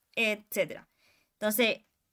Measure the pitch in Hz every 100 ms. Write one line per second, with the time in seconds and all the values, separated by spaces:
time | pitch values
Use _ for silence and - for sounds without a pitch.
0 | _ - 220 208 - 208 165 - - _
1 | _ _ _ _ 214 214 226 - _ _
2 | _